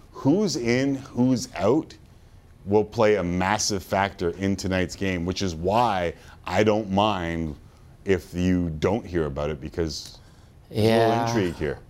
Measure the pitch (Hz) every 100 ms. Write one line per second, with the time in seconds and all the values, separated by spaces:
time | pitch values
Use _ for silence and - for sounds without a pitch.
0 | - - 135 185 208 131 117 123 139 135
1 | 127 120 127 123 87 85 98 151 - -
2 | - - - - - - 95 107 107 117
3 | 107 104 87 90 92 104 - 101 - 98
4 | 98 - 85 85 95 95 95 92 87 -
5 | 98 90 87 90 95 80 90 110 120 95
6 | 85 - - - - 90 107 107 101 95
7 | 107 95 85 82 80 73 - - - -
8 | 98 92 - 87 90 90 87 78 92 110
9 | 95 87 76 69 73 76 73 - 82 71
10 | - - - - - - - 113 110 113
11 | 113 117 117 117 90 76 76 - -